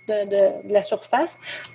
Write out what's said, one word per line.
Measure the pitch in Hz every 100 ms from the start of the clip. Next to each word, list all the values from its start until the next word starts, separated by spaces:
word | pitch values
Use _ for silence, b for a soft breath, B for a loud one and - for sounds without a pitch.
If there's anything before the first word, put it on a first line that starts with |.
| -
de, | 214
de, | 202 202 190 202 196
de |
la | 202
surface. | 196 220 - 240 330 - B B B